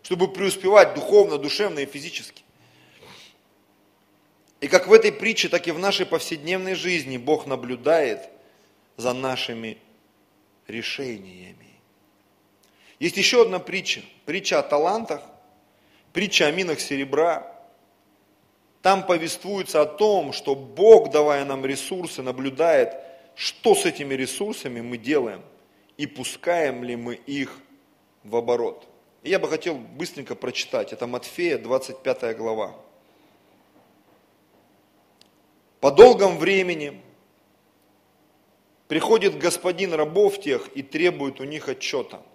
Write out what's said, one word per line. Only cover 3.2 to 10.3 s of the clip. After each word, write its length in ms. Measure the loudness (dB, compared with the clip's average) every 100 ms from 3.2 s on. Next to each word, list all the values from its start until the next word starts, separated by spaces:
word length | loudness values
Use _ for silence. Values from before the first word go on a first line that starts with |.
| -20 _ _ _ _ _ _ _ _ _ _ _ _ _
И 60 | 2
как 200 | 2 8
в 60 |
этой 180 | 6 6
притче, 380 | 0 -4 -2 -2
так 180 | -2 -2
и 40 |
в 80 | -4
нашей 260 | -2 -2
повседневной 720 | -2 -4 -4 -8 -6 -6 -4
жизни 420 | -6 -4 -4 -4 -8
Бог 300 | -2 -2 -2
наблюдает 800 | -8 -6 -4 0 2 2 -4 -12 -20 _ _ _ _ _ -6
за 160 | -6
нашими 640 | -4 -4 -6 -8 -10 -12 -16 _ _ _ _ _